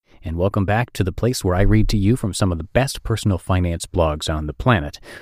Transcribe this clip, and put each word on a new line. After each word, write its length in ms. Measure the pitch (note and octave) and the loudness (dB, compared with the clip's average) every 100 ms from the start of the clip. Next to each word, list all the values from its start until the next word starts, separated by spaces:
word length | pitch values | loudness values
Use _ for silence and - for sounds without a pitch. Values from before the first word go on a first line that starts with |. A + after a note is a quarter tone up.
| _ - | _ -14
And 140 | - E2 | -8 -2
welcome 300 | F#2+ G#2 F#2+ | -2 0 0
back 260 | G#2+ B2 | -2 -2
to 100 | - | -2
the 80 | F2+ | -4
place 320 | - A#2 C3 | 0 -2 -2
where 120 | F#2+ | 0
I 80 | F2+ | 2
read 260 | G2 G#2+ - | 4 4 4
to 80 | G#2+ | 2
you 180 | G2 | 2
from 200 | G#2+ G#2 | 2 -2
some 180 | - G2 | 0 -2
of 60 | E2 | -2
the 60 | |
best 380 | D#2 A#2+ C3+ - | -2 0 0 -4
personal 360 | - A2 G#2+ F2+ | -6 -2 0 -2
finance 480 | - F#2 F2+ E2+ - | 0 0 0 -2 -4
blogs 440 | F2+ D#2+ D2+ - | 0 0 0 -4
on 160 | D#2 D2+ | -4 -4
the 60 | |
planet. 480 | - B2+ G#2 D2 - - - | -2 0 0 0 -12 -20 -20